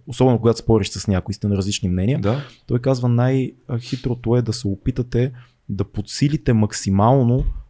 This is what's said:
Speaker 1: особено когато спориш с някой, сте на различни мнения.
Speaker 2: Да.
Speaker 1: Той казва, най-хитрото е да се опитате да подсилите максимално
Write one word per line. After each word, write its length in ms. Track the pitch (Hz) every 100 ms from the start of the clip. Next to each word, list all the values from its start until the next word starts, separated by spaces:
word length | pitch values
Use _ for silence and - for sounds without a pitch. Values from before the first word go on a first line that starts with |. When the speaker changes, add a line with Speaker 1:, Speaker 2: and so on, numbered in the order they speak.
| -
Speaker 1:
особено 300 | 123 131 117
когато 200 | 113 110
спориш 300 | - 110 98
с 160 | 98 -
някой, 260 | 92 -
сте 140 | 98 104
на 80 | 98
различни 320 | 95 101 95
мнения. 300 | 90 101 147
Speaker 2:
Да. 200 | 101 135 143 - -
Speaker 1:
Той 120 | 123
казва, 300 | 131 131 123
най-хитрото 1300 | 117 127 131 127 - - 123 - 127 127 120 110 123
е 60 |
да 100 | 113
се 160 | - 101
опитате 640 | 98 - 127 123 117 131 127 - _ -
да 160 | 98
подсилите 680 | 101 - - - 143 151 -
максимално 920 | 113 107 - 101 98 110 139 117 127 - -